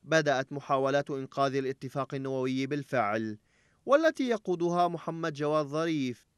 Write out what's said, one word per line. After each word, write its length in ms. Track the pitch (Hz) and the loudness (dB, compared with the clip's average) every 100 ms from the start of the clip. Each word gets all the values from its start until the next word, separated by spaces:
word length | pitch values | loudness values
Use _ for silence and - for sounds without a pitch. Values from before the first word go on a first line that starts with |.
بدأت 500 | 143 160 147 131 135 | 2 2 4 0 -2
محاولات 580 | 143 - 135 135 143 143 | -8 0 2 4 2 0
إنقاذ 440 | 139 131 - 139 135 | -6 -6 0 0 2
الاتفاق 580 | 131 135 131 143 131 | -2 -6 -6 -6 -4
النووي 520 | 139 135 135 131 131 135 | -4 -4 -2 -2 -2 -2
بالفعل، 720 | 147 135 131 104 110 110 107 _ _ _ _ - | -4 -2 0 2 0 -2 -8 _ _ _ _ 2
والتي 440 | 285 320 311 254 | 4 4 2 -2
يقودها 580 | 220 - 175 170 175 175 | -2 -2 0 2 4 2
محمد 460 | 165 - 165 165 | 0 -8 -4 -6
جواد 320 | 143 147 156 143 | -2 0 0 0
ظريف 640 | 147 165 156 131 120 _ | -2 -2 0 -2 -4 _